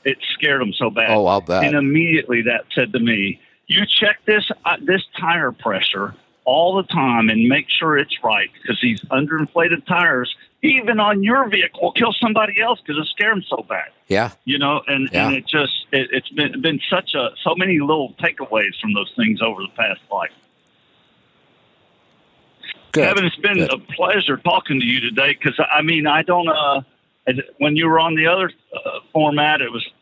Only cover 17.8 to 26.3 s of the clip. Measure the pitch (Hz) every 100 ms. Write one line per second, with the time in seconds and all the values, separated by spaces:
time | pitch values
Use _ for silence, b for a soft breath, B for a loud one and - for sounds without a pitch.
17.8 | 143 156 127 - 170 - 135 110 101 90
18.8 | 107 101 95 - 110 104 113 95 95 -
19.8 | 107 95 _ 98 85 _ _ _ _ _
20.8 | _ _ _ _ _ _ _ _ _ _
21.8 | _ _ _ _ _ _ _ _ B -
22.8 | _ 156 160 202 180 - 208 190 160 135
23.8 | - 147 175 202 175 135 175 170 - 135
24.8 | 120 127 117 117 139 143 147 123 - 151
25.8 | 156 165 151 151 160